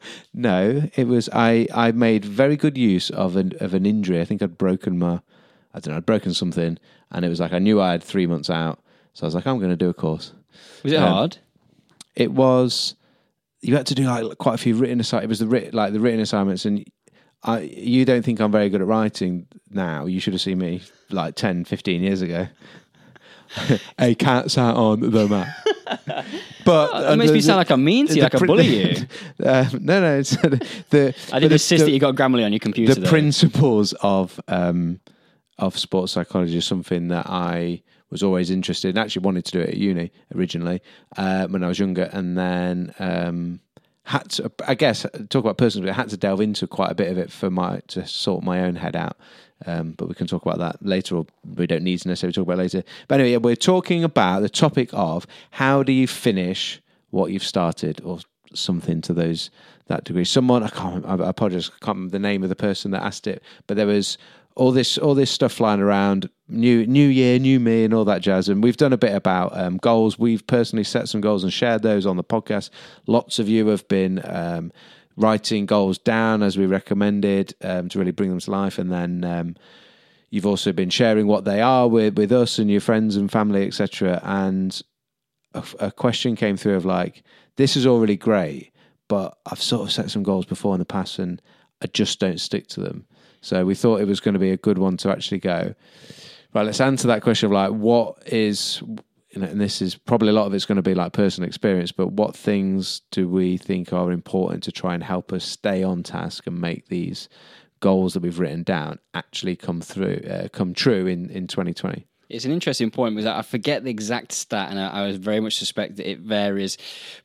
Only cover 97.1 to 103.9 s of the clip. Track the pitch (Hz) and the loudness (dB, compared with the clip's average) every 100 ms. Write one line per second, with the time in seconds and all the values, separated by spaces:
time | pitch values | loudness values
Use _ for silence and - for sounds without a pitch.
97.1 | 110 120 107 107 98 95 107 107 117 113 | 2 2 2 2 2 2 0 2 2 2
98.1 | - - 110 107 98 - - 120 107 - | -6 -4 0 0 0 -4 -8 -10 -14 -16
99.1 | _ _ 98 92 101 101 - 95 - - | _ _ -10 -6 -2 -2 -2 -6 -6 -2
100.1 | 117 107 107 101 98 - 101 92 90 87 | 2 4 4 2 -2 -2 0 0 0 -2
101.1 | - 98 92 87 - 107 92 87 - 92 | 0 0 0 -8 -2 0 0 -2 -2 -2
102.1 | 98 104 - - 101 95 95 92 - - | 0 -4 -2 -2 0 0 -2 -4 -8 -8
103.1 | - 90 92 92 92 - 92 87 | -4 0 0 0 -2 -4 -6 -4